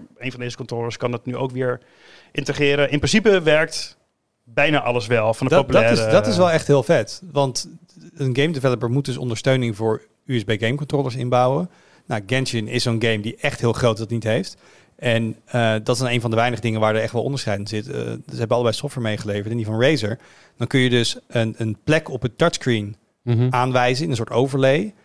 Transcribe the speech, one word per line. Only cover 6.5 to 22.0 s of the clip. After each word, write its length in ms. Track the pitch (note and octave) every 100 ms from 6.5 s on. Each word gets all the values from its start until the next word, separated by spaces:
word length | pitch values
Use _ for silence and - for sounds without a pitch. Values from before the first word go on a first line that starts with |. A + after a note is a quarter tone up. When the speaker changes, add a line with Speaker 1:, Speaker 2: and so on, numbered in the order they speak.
Speaker 2:
echt 160 | D#3+ -
heel 160 | C#3+
vet. 380 | - D3 G#2 - F#3
Want 380 | C#3 C3+ A#2 - E3 _ - - -
een 200 | C3+ B2
game 160 | D#3
developer 380 | D3 C3 A#2 A#2
moet 160 | C#3 C3+
dus 120 | A#2+
ondersteuning 580 | B2+ A#2 C3+ C3 A#2+ G#2
voor 260 | A2 G#2+ - _ -
U 140 | B2
S 40 |
B 80 | G2 G#2
game 160 | A2+ C#3+
controllers 400 | D3 C#3+ C3+ B2
inbouwen. 540 | B2 B2 B2+ C#3+ F3+ _ _ _ -
Nou, 160 | A2+ G2
Genshin 400 | C3 B2+ A#2 G#2+
is 160 | B2
zo'n 180 | B2 A2+
game 180 | A2+ G#2+
die 180 | G#2+ -
echt 220 | C#3+ -
heel 140 | A#2+
groot 240 | - B2 A2
dat 120 | G#2+
niet 140 | A#2
heeft. 340 | A2 A#2+ G3 - _ - _ _
En, 400 | B2+ A2+ A2+ A2 -
eh, 260 | B2 A2+ A2
dat 60 | G#2+ B2
is 20 |
dan 60 | B2+
een 100 | A#2+
van 80 | A2+
de 60 | A2+
weinige 260 | B2 A2+
dingen 180 | A#2 A2
waar 160 | A2 A2
er 60 |
echt 120 | A2
wel 100 | A#2+
onderscheid 360 | B2+ C#3 - G2+
in 80 | G#2+
zit. 200 | G#2+ C3+
Eh, 60 | B2 A#2 A2+ -
ze 40 | B2
hebben 120 | A#2 B2
allebei 200 | A#2+ -
software 320 | C#3+ B2+ A2
meegeleverd 420 | G#2 G#2 G#2 G#2+
en 40 | A#2+
die 80 | G#2+
van 160 | A2+
Razer. 380 | C3 D3 G#2 A#2+ - - _ -
Dan 100 | A#2
kun 120 | C3+
je 100 | B2+
dus 280 | A#2+ A#2 - -
een, 280 | A#2+ A2 -
een 200 | A2 G#2+
plek 260 | - D#3